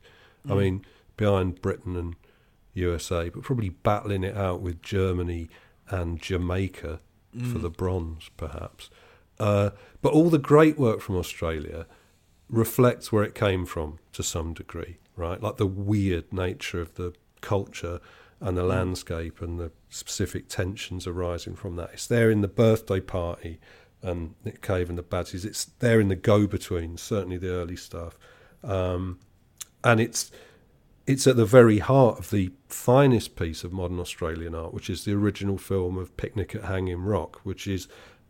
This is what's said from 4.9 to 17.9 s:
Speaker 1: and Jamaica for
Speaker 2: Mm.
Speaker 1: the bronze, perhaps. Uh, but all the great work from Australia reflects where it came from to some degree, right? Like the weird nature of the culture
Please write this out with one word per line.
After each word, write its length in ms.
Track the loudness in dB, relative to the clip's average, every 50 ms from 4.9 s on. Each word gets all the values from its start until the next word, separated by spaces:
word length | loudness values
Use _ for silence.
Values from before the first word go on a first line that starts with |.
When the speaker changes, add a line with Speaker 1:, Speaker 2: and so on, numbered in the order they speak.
| 0 0 0 2 0 -2 -2 -4 -6 -6 -8 -10 -14 -20 -20 _ _ _ _ -8
Speaker 1:
and 320 | -6 -4 -4 -4 -6 -6
Jamaica 800 | -4 -4 -2 -2 -2 -2 -2 -2 -2 -4 -6 -10 -10 -10 -10 -12 -14 _ _ _ _ _ -12
for 240 | -8 -6 -6 -4 -4
Speaker 2:
Mm. 20 |
Speaker 1:
the 80 | -4 -6
bronze, 600 | -4 -4 -2 -2 -2 -2 -4 -6 -8 -12 -14 -18 -14 -12
perhaps. 520 | -10 -10 -10 -10 -12 -12 -14 -18 -20 -20 -20 -20 -20 -20 -20 _ _ _ _ -2
Uh, 300 | 0 2 4 4 2 2 -2 -6 -14 -20 -10 -2
but 120 | 0 4 6
all 160 | 6 6 6
the 80 | 4 4
great 380 | 4 6 8 8 8 6 6 4
work 220 | 2 2 2 0
from 140 | -2 -2 -2
Australia 720 | -2 -2 -4 -6 -6 -4 -4 -4 -4 -6 -8 -10 -12 -14 -16 -18 _ _ _ _ _ _ _ _ _ _ -2
reflects 640 | 0 0 0 2 4 4 4 4 4 2 -4 -2
where 120 | 0 2 2
it 120 | 0 0
came 300 | 0 0 2 2 0 -2
from 340 | -4 -6 -6 -6 -6 -8 -14 -20 _ -10
to 100 | -8 -6
some 300 | -4 -4 -4 -6 -6 -8
degree, 440 | -10 -12 -12 -12 -12 -12 -12 -14 -18 _ _ _
right? 260 | -8 -6 -6 -4 -4
Like 160 | -4 -6 -2 0
the 100 | 0 0
weird 640 | 0 -2 -2 0 2 2 2 2 0 -2 -4 -6 -4
nature 480 | -4 -2 -2 -4 -6 -8 -8 -6 -6
of 140 | -8 -8 -8
the 180 | -8 -8 -8 -10 _ _ _ _ _
culture 580 | -6 -2 -2 -2 -2 -4 -10 -10 -8 -8